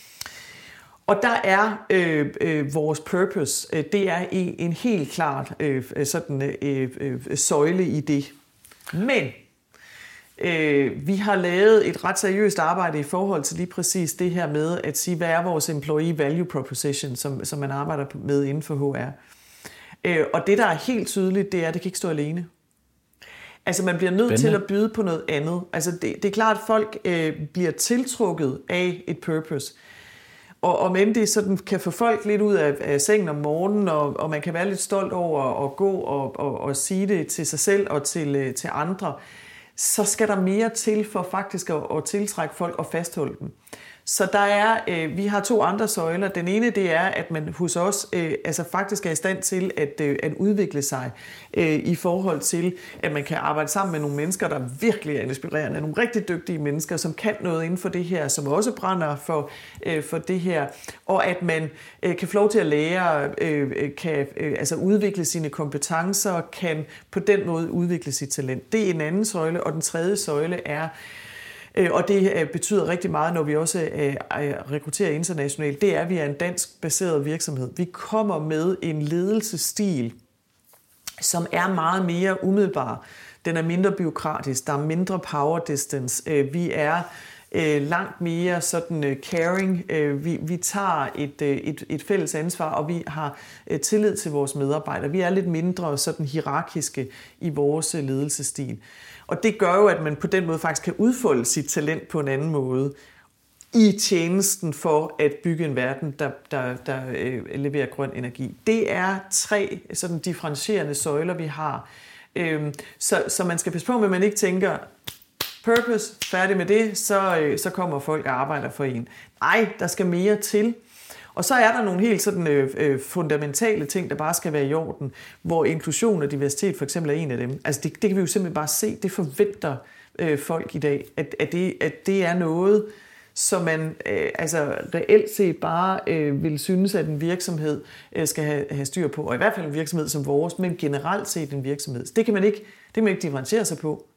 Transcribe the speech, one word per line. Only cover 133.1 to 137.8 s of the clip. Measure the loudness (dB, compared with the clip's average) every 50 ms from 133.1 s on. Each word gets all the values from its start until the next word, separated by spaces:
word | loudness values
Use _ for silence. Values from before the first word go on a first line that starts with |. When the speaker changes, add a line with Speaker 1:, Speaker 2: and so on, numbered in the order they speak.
| -20 -20 -20 _ -6
Speaker 1:
som | -2 0 2 2 2
man, | 2 2 0 0 -2 -4 -6 -6 -4
øh, | -2 0 0 0 0 -2
altså, | -2 -2 0 0 0 0 0 -2 -4 -6 -4 -4
reelt | -2 4 8 8 8 8 6 2
set | 2 4 4 2
bare, | 2 0 0 2 2 2 2 0 0 0
øh, | 0 0 2 2 2 2 2 0
vil | 0 -2 -2
synes, | 0 0 2 2 2 2 2
at | 0 0
en | 0 -2 -2
virksomhed, | 0 0 -2 -2 -2 -4 -2 -2 0 -2 -2 -2